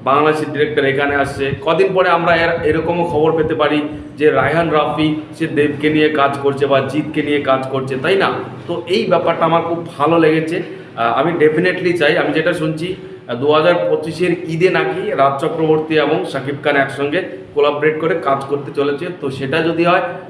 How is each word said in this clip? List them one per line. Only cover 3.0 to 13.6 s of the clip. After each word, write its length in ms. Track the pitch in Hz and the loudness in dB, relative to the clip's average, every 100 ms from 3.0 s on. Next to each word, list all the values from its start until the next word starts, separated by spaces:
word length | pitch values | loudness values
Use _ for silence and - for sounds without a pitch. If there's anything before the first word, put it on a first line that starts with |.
| 165 | 0
খবর 260 | 147 160 160 | 2 2 2
পেতে 180 | 151 151 | 0 2
পারি 260 | 147 151 147 - - - | 2 0 -2 -8 -14 0
যে 140 | 151 | 2
রায়হান 380 | 135 131 160 165 | 4 2 2 2
রাফি 460 | 151 151 151 156 156 - - | 2 0 0 0 0 -6 -6
সে 120 | 160 | -4
দেবকে 420 | 143 147 131 151 | 0 0 2 0
নিয়ে 200 | 151 151 | 2 2
কাজ 280 | 147 139 135 | 4 0 2
করছে 220 | 139 135 135 | -2 0 2
বা 140 | 135 | 2
জিতকে 420 | 120 151 147 156 | 0 -4 -4 -4
নিয়ে 200 | 147 147 | -2 -2
কাজ 260 | 135 131 131 | 0 0 0
করছে, 300 | 135 131 131 | -4 -4 -4
তাই 180 | 151 196 | 0 2
না? 160 | 160 - - - - | 0 -2 -8 -12 -8
তো 140 | 170 170 | -8 -2
এই 180 | 202 220 | -2 2
ব্যাপারটা 400 | 170 170 160 165 | 2 2 0 2
আমার 160 | 165 | 2
খুব 260 | 165 170 165 - | 0 -4 -6 -2
ভালো 220 | 147 170 | 2 4
লেগেছে। 440 | 156 160 160 175 - - - - | 4 2 0 -4 -6 -12 -14 -4
আহ, 240 | 117 123 | -2 2
আমি 260 | 156 165 151 | 0 4 2
definitely 520 | 156 180 170 170 165 | 4 0 0 -2 2
চাই, 200 | 147 165 | 2 2
আমি 160 | 147 | 0
যেটা 200 | 151 160 | 0 0
শুনছি, 420 | 170 156 156 180 185 - - - | -2 -4 -4 -6 -8 -12 -18 -10
আহ, 80 | 123 | -4
দু 160 | 143 | 2
হাজার 240 | 151 | 4